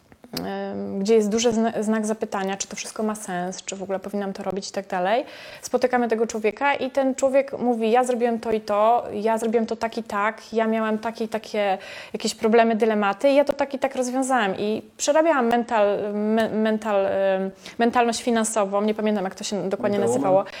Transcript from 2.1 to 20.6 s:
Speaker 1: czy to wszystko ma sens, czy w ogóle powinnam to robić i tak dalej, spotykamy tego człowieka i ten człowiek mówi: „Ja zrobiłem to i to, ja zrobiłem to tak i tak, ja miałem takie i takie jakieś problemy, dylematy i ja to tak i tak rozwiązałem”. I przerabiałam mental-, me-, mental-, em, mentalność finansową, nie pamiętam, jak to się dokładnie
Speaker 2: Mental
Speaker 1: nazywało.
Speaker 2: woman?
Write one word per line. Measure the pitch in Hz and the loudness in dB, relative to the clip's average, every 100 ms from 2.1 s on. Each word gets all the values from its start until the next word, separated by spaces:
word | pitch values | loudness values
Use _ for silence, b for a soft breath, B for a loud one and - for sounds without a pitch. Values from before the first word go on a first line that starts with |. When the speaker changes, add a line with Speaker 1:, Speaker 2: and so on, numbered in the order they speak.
| 220 220 208 190 196 | -4 -4 -4 -4 -4
Speaker 1:
czy | - | -8
to | 208 | -10
wszystko | - - | -10 -4
ma | 220 214 | -4 -4
sens, | - 180 180 185 | -6 -4 -4 -6
czy | - 196 | -10 -10
w | |
ogóle | 185 190 | -4 -6
powinnam | 196 202 196 | -4 -4 -4
to | 196 | -6
robić | 196 190 202 | -6 -6 -6
i | |
tak | - 190 | -8 -4
dalej, | 185 180 233 - B B B | -2 0 0 -2 B B B
spotykamy | - 254 247 254 233 | -4 0 2 2 0
tego | 226 226 | 0 -2
człowieka | 226 214 202 285 285 | 0 -2 0 0 0
i | 254 | -2
ten | 269 269 262 | 0 0 2
człowiek | 269 269 269 - | 2 2 0 -2
mówi: | 240 233 220 | -2 0 4
„Ja | 240 | 4
zrobiłem | 254 247 240 233 | 4 2 0 -2
to | 226 | -2
i | 220 | -2
to, | 214 208 220 240 - | 0 2 4 4 0
ja | 208 214 220 | -4 0 0
zrobiłem | 233 233 226 | 0 0 0
to | 220 | -2
tak | 226 226 | -4 -6
i | |
tak, | 220 208 208 220 - | -6 -2 -2 -2 -6
ja | 226 220 | -2 0
miałem | 220 220 214 | 0 0 -2
takie | 226 226 220 | -4 -6 -6
i | |
takie | 214 - 214 202 190 B B B | -6 -6 -2 0 0 B B B
jakieś | 220 220 - | -6 -6 -2
problemy, | 226 233 226 220 | 4 6 6 4
dylematy | 220 214 202 202 277 | 2 2 0 2 4
i | 277 | 4
ja | 285 | 4
to | |
tak | 277 285 | 2 -2
i | 262 | -2
tak | 262 254 | -4 -2
rozwiązałem”. | 247 247 254 254 202 185 | -4 -2 0 2 2 0
I | 208 220 - - | -2 -4 -6 -6
przerabiałam | - 294 330 285 233 | 2 4 4 4 4
mental-, | 240 233 233 208 202 208 | 2 2 2 2 2 -2
me-, | 208 214 220 220 | -2 0 2 2
mental-, | 214 220 220 220 202 196 | 0 0 0 0 0 2
em, | 196 196 190 190 B B B | 2 2 0 -2 B B B
mentalność | 233 247 233 226 | 0 4 2 0
finansową, | - 226 220 226 196 202 | 0 0 0 0 0 0
nie | 214 | 0
pamiętam, | 214 214 208 | 0 0 0
jak | 185 - | -2 -6
to | |
się | 208 202 180 | -6 -4 -4
dokładnie | 202 208 202 | -2 -2 0
Speaker 2:
Mental | 202 247 | 0 2
Speaker 1:
nazywało. | 196 190 | 4 2
Speaker 2:
woman? | 202 B | 2 B